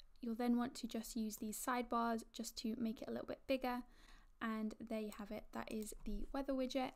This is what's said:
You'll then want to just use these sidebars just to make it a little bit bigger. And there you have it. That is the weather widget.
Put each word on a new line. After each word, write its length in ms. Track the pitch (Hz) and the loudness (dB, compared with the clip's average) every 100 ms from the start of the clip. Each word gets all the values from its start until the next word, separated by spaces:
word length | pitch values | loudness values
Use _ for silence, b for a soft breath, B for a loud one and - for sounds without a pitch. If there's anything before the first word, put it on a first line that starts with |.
| - - | -18 -6
You'll 140 | 233 | -2
then 220 | 226 247 240 | 2 6 6
want 180 | 240 | 4
to 140 | - 226 | 0 -2
just 260 | 226 220 | -2 -2
use 220 | 233 214 208 | 0 0 -2
these 200 | 220 208 | -4 -2
sidebars 680 | - 247 240 233 233 226 - | 0 2 2 4 4 2 -2
just 240 | - 226 - | -6 -6 -2
to 180 | 220 220 | -2 2
make 240 | 220 220 | 0 0
it 60 | - | -2
a 60 | |
little 160 | 233 - | -2 -2
bit 180 | - - | -4 2
bigger. 380 | 262 247 247 B B B B B - | 2 2 0 B B B B B -4
And 320 | 233 220 214 - | -2 0 -2 -4
there 180 | 220 220 | -4 -2
you 140 | 214 - | -2 -4
have 140 | 202 | -6
it. 140 | 214 - | -6 -6
That 180 | 226 - | -6 -2
is 240 | 220 214 - | -2 -4 -4
the 240 | - 208 - | -2 0 0
weather 220 | 277 277 | 0 2
widget. 360 | 269 254 269 262 | 2 2 2 0